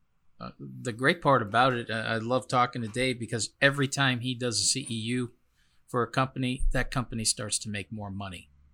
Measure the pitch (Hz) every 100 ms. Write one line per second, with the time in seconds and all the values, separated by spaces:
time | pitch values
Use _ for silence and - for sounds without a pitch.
0 | _ _ _ - 120 - 139 127 123 117
1 | 135 175 156 131 104 113 131 120 117 110
2 | 113 113 113 127 - 127 123 127 113 117
3 | 131 120 113 120 107 - 143 143 135 -
4 | 139 123 123 120 123 107 101 117 107 113
5 | 110 123 120 - _ _ _ _ _ 123
6 | 113 - 131 135 127 127 - 131 120 135
7 | 117 113 110 - 107 - 110 104 98 107
8 | 101 95 98 90 - _ _